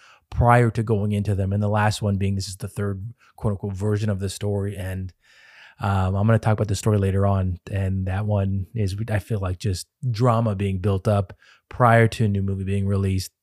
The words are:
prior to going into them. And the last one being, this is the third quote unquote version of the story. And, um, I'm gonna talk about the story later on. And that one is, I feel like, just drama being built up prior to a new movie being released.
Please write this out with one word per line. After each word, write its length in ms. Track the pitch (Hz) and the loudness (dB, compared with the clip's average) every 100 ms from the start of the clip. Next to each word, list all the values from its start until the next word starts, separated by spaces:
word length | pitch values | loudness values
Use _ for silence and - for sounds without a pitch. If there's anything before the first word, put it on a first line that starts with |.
| - _ _ | -20 _ _
prior 400 | - 120 120 120 | 2 6 6 4
to 120 | 107 | 2
going 300 | 110 104 104 | 0 0 0
into 220 | 104 101 | 0 0
them. 180 | 95 95 | 0 0
And 100 | 101 | 0
the 60 | 104 | 0
last 340 | 104 107 - | 2 2 0
one 160 | 107 98 | 0 0
being, 160 | 98 | 0
this 140 | 98 95 | -2 -4
is 80 | 95 | -10
the 120 | 98 | -10
third 440 | - 101 98 107 - _ _ | -6 -6 -6 -10 -16 _ _
quote 160 | 113 | -4
unquote 200 | 101 104 | -2 -4
version 380 | 95 104 104 107 | -4 -2 0 0
of 100 | 98 | -2
the 80 | 98 | -4
story. 480 | - 101 101 101 98 | -6 -4 -2 -4 -6
And, 360 | 92 92 92 - _ _ - - - - | -6 -6 -8 -12 _ _ -20 -20 -20 -4
um, 340 | 101 98 95 | 0 2 0
I'm 120 | 98 107 | 2 4
gonna 120 | 113 | 4
talk 140 | - | 2
about 160 | 107 104 | 0 0
the 80 | 101 | 0
story 220 | 113 104 | 0 2
later 280 | 98 95 101 | 2 2 2
on. 320 | 98 92 87 - | 2 0 -4 -6
And 360 | 98 95 95 92 | -4 -2 -2 -2
that 200 | 95 107 | -2 -2
one 400 | 104 98 98 92 | 0 0 -2 -4
is, 220 | 117 101 98 113 | -4 -4 -4 -4
I 100 | 107 | -4
feel 220 | - 107 | -4 -4
like, 180 | 95 90 | -4 -4
just 280 | 110 90 - _ 127 | -4 -6 -8 _ -6
drama 440 | 107 123 113 117 | 0 2 2 0
being 240 | 98 101 95 | 0 -2 0
built 300 | 98 98 110 | 0 0 2
up 240 | 101 98 - _ _ _ | 0 -2 -10 _ _ _
prior 360 | - 120 117 113 | 2 6 6 4
to 180 | - 110 | 2 0
a 20 | |
new 140 | 98 | 0
movie 220 | 98 98 | -2 -4
being 220 | 95 98 98 | -2 -2 0
released. 460 | 98 95 95 - - | 0 0 -2 -4 -12